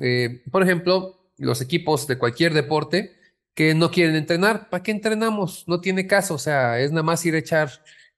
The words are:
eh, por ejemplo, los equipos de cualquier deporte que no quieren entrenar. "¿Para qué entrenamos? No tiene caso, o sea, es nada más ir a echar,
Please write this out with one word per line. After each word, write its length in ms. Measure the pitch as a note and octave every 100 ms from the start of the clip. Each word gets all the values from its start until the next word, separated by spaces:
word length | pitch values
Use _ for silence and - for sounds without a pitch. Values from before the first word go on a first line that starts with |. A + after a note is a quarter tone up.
eh, 420 | B2+ B2 A#2+ B2 -
por 100 | F#3+
ejemplo, 680 | F#3 F3 F3+ F#3 F#3 - _ -
los 240 | C3+ B2
equipos 460 | B2+ E3 D#3+ D3 -
de 100 | B2+
cualquier 360 | A#2+ - E3
deporte 600 | D3+ C#3 D3+ C#3+ F3+ A3 _ _ _ _
que 200 | - D#3
no 160 | D#3 E3
quieren 260 | F3+ E3 D#3
entrenar. 540 | D3+ E3+ G3+ A3 -
"¿Para 140 | F3+
qué 80 | F#3
entrenamos? 720 | G#3+ A3 G#3+ A3+ G#3+ F#3 - -
No 120 | F3
tiene 280 | F#3 F#3+ F#3+
caso, 260 | G3 F#3+ D3+
o 40 |
sea, 400 | - C#3+ A#2+ A#2
es 100 | C#3+
nada 120 | D#3+
más 220 | D#3+ E3+ E3+
ir 100 | D#3+
a 20 |
echar, 320 | D#3 D#3+ D3 - _ - _